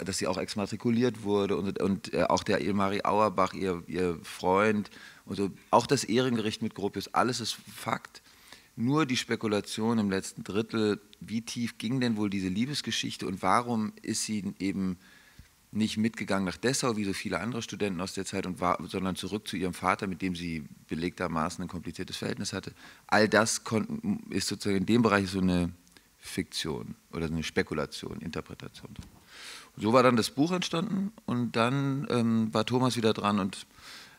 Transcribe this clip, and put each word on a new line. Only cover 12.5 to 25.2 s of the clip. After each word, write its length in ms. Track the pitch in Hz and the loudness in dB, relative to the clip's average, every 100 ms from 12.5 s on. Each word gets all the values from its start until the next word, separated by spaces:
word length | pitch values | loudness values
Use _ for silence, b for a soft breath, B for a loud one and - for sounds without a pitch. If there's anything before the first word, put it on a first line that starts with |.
| 92 131 139 - 110 117 - - | 0 -2 -2 -4 -4 -4 -6 -6
und 160 | 95 | -2
warum 500 | 92 107 120 117 107 - | 4 4 4 0 -2 -6
ist 220 | - 110 | -6 -4
sie 300 | - 107 95 - | -2 -4 -4 -4
eben 400 | 95 95 95 90 B B B B B B _ | -4 -2 -2 -4 B B B B B B _
nicht 240 | 104 107 107 | -2 0 0
mitgegangen 480 | 110 - 101 98 | -2 -2 0 0
nach 120 | 92 - | 0 0
Dessau, 400 | 117 139 131 107 | 0 0 0 -2
wie 80 | |
so 80 | 98 | -2
viele 280 | 92 101 85 | -4 -2 -2
andere 200 | 104 117 | -2 -6
Studenten 400 | 113 98 101 85 | -8 -4 -2 -2
aus 120 | 95 | -4
der 100 | - | -6
Zeit, 220 | 92 98 92 | -6 -4 -4
und 140 | 87 | 0
war, 180 | 90 - 87 | 0 0 -2
sondern 300 | 98 92 87 | -2 -2 -2
zurück 320 | 92 104 - | -4 -6 -6
zu 80 | 80 | -4
ihrem 180 | 90 | -4
Vater, 320 | 87 92 101 101 | 0 0 0 0
mit 160 | 87 | -2
dem 140 | 95 87 | -4 -2
sie 280 | 87 82 71 - - | -4 -4 -8 -16 -6
belegtermaßen 720 | 80 90 - 90 80 80 - | -2 -2 -2 -2 0 -2 -2
ein 60 | 87 | -8
kompliziertes 500 | 87 85 85 90 - | -8 -8 -8 -10 -6
Verhältnis 340 | 107 - 101 | -4 -4 -4
hatte. 200 | 95 - B B B B | -6 -8 B B B B
All 200 | 104 107 | 6 8
das 360 | 104 113 - | 8 6 0
konnten, 680 | - 110 - - 95 98 - | 0 0 0 -4 -2 -4 -4
ist 160 | 98 - | -4 -4
sozusagen 320 | 101 104 98 | -4 0 0
in 80 | 92 | 4
dem 160 | 117 | 6
Bereich 260 | 113 101 | 6 4